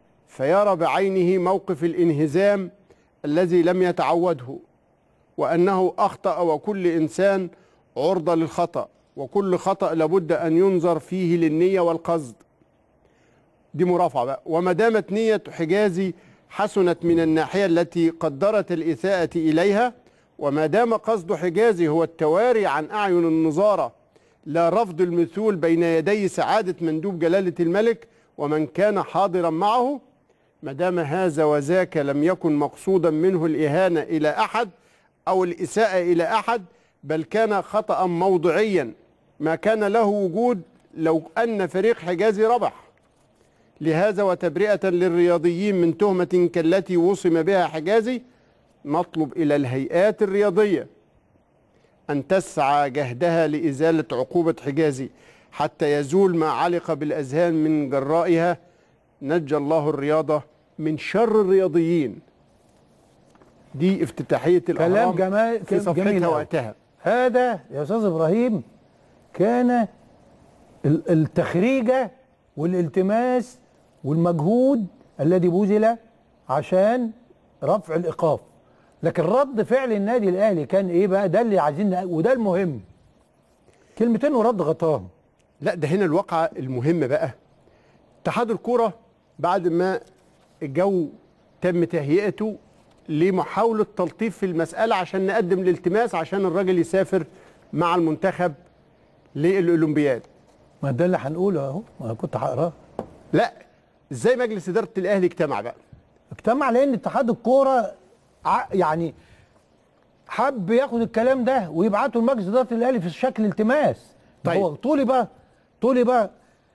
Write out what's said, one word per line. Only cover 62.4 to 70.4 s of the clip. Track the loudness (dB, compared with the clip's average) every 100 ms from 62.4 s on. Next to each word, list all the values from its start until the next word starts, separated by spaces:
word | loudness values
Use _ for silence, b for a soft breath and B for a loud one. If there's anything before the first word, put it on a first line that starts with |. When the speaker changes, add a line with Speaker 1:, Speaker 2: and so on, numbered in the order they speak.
| _ _ _ _ _ _ _ _ _ _ _ _ _
Speaker 1:
دي | -2 0 0
افتتاحية | -2 -6 -4 -2 2 2
Speaker 2:
كلام | 2 0 2
Speaker 1:
الأهرام | 2 2
Speaker 2:
جمال، | 0 0 0 0 -2
Speaker 1:
في |
Speaker 2:
كلام | -2 -2
Speaker 1:
صفحتها | 0 0
Speaker 2:
جميل | 0 0
أوي. | 0
Speaker 1:
وقتها. | 0 -2 -4 -6 -10 _ _
Speaker 2:
هذا | -2 0 2 2 0 -2 -8
يا | -8
أستاذ | -4 -2
إبراهيم | -2 0 0 2 0 -2 -6 _ _ b b b _
كان | -2 0 2 2 0 -2 -6 _ _ _ _